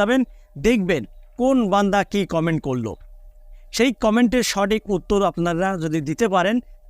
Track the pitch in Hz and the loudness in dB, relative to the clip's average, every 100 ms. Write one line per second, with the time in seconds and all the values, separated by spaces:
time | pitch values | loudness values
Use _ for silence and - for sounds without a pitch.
0 | 202 262 247 - - 143 202 240 180 160 | 0 0 -2 -6 -20 -4 0 2 0 -2
1 | 104 - - - 254 269 208 202 202 202 | -4 -14 -14 -2 2 2 2 2 2 2
2 | 190 202 185 170 165 160 139 127 110 87 | 0 -2 -2 -2 0 -2 -2 -4 -6 -10
3 | - - - - - - - - 254 226 | -16 -20 -20 -20 -20 -20 -8 0 0 0
4 | 220 220 247 254 220 196 196 220 - 185 | 0 2 2 2 -2 -2 0 -2 -2 -4
5 | - 202 190 170 170 165 190 190 160 160 | 0 0 0 0 -2 -2 -2 -2 -4 -4
6 | 143 156 226 185 180 240 - - | -4 -2 0 2 0 -2 -4 -12